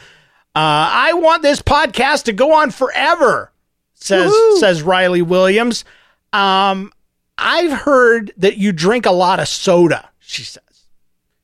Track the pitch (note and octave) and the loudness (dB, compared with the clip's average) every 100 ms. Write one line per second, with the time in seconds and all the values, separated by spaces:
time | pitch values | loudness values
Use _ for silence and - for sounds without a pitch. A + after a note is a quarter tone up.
0 | - _ _ _ _ D#3 D#3 D3+ D#3+ A#3 | -12 _ _ _ _ -2 0 0 0 0
1 | C#4+ E4+ D#4+ E4+ D4 D4 - C#4+ D#4 G#3+ | 0 0 2 2 0 0 0 0 0 -2
2 | C4 D4 - G3 C#4 D#4 D4+ - B3+ - | -2 -2 -4 -2 2 2 0 -2 -6 -2
3 | C#4 E4+ C4 C#3+ - _ _ _ _ _ | -2 0 0 0 -6 _ _ _ _ _
4 | - G3 F4 G#4+ A4+ G4 G#3+ E3+ D#3 F#3 | -4 0 2 4 4 4 2 0 0 0
5 | F#3 F3+ E3+ F#3 F#3 G3+ A#3+ A3 - _ | 2 0 0 0 2 0 -2 -4 -10 _
6 | _ _ _ G#3 G3 F#3+ G3 F#3+ G3+ _ | _ _ _ -2 0 0 0 -2 -8 _
7 | _ _ _ - - D4+ F4 C4+ - C4+ | _ _ _ -8 -4 -2 -2 -4 0 2
8 | A#3+ A#3 G#3 - F#3+ A3 G3+ E3+ F3 A#3+ | 4 2 -2 -2 -2 0 -4 -2 -2 0
9 | A3 F3+ F3+ F#3 D3 - - F3 E3+ B2 | 0 2 2 0 -4 -6 0 2 2 0
10 | - _ - - A#2 - _ _ _ _ | -8 _ -16 -16 -14 -20 _ _ _ _
11 | _ _ _ _ | _ _ _ _